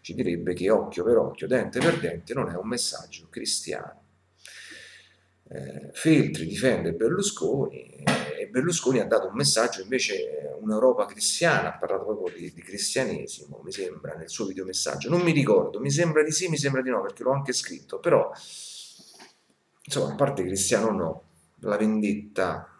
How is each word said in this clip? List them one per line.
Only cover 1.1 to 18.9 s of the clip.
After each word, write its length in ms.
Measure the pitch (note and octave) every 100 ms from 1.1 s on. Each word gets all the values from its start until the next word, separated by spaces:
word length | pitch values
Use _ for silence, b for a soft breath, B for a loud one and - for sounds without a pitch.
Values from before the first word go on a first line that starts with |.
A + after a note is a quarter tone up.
| A#2
occhio, 300 | - - -
dente 320 | B2+ G#2 B2
per 180 | D3+ E3
dente 360 | - E2+ -
non 140 | C3+ F#2+
è 60 |
un 140 | E2+ G#2+
messaggio 580 | A#2+ - - - - -
cristiano. 720 | - - - - D2+ - - _ _ _ _ B B B B B B B B B _ _
Eh, 380 | - C2+ - -
Feltri 540 | - D#3 D#3 - - E2
difende 460 | - C3 G#2 E2+
Berlusconi, 1080 | E2 A2+ E3 G2 - D#2+ C3+ - C2 B1+ -
eh, 380 | C#2+ - - D2
e 40 | G2+
Berlusconi 540 | B2 D#3+ E3+ B2 C3
ha 40 |
dato 220 | G2+ A2 F#2+
un 80 |
messaggio 480 | G#2 C#3+ A2 A#2+ G2
invece, 320 | F#2+ B2+ A2
eh, 400 | G2 - D2+ D2 C2+
un'Europa 460 | G#2+ G#2+ B2+ A#2 G2+
cristiana, 680 | - - - E3+ B2+ E2+
ha 20 | -
parlato 280 | E2+ F#2+
proprio 300 | G2+ G#2 F2+
di, 180 | - E2+
di 80 | -
cristianesimo, 1000 | F#2 G2 - C3 B2 E2 A#1 - C#2 C#2+
mi 100 | D2
sembra, 420 | F#2+ F#2 - D2+
nel 160 | D#2 E2
suo 160 | - G2
videomessaggio. 640 | F#2 F#2 F#2 - C#2 -
Non 100 | F3
mi 100 | F3
ricordo, 480 | C#3+ B2 G2 - G#2
mi 100 | C3
sembra 320 | C#3+ E3+ D#3
di 80 | D3+
sì, 180 | D#3 F#3
mi 80 | D3+
sembra 240 | C#3+ C3
di 60 | B2+
no, 140 | A2+
perché 220 | G2 -
l'ho 80 | A#2
anche 200 | C#3 C#3
scritto, 460 | B2 - D#2 - -
però, 320 | F3 C#3 E2+ B B B B B B